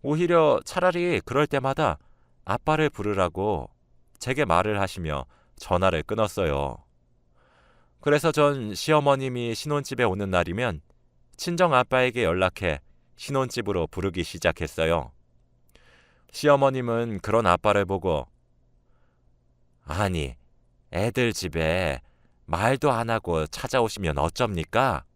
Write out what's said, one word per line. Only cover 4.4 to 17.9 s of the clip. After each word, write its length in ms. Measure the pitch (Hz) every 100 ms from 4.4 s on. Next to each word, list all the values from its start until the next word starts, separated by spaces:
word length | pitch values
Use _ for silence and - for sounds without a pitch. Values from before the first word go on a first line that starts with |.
말을 360 | 131 85 98 101
하시며 440 | 98 - 82 71 64 _ _ -
전화를 460 | - 90 95 82
끊었어요. 760 | - 107 107 - 87 69 69 58 _ _ _ _ _ _ _ _ _ _ _ _
그래서 320 | 143 147 160
전 420 | 151 147 139 107
시어머님이 800 | 92 - 151 143 139 131 123 120
신혼집에 500 | 113 151 147 135 120
오는 260 | 120 95 101
날이면 500 | 90 85 92 123 78 _ _ _ _ _ _
친정 380 | - 170 180
아빠에게 500 | 131 123 131 127 120
연락해 560 | 98 90 92 - 92 71 _ _ _ _
신혼집으로 720 | - 139 127 123 101 90 80
부르기 360 | - 95 90
시작했어요. 880 | 82 85 85 - 78 - 80 82 60 _ _ _ _ _ _ _ _ _ _ _ _
시어머님은 880 | - 147 143 139 131 120 117 117 101
그런 260 | - 110 104
아빠를 380 | 87 107 101
보고 420 | 95